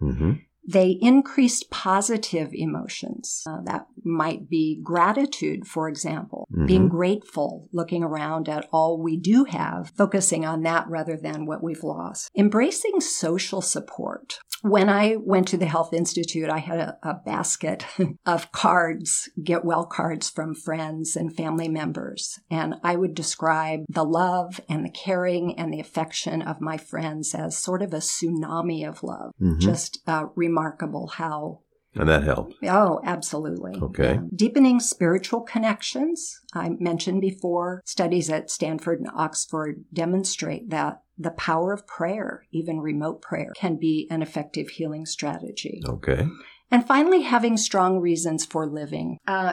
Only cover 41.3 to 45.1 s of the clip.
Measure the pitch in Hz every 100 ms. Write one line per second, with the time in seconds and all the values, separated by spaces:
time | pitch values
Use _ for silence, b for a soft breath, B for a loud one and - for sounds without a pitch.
41.3 | - - 165 180 202 - - 170 214 -
42.3 | - _ 165 170 160 151 147 156 - -
43.3 | 165 - - 185 160 160 156 151 160 151
44.3 | 156 147 160 147 - 160 151 160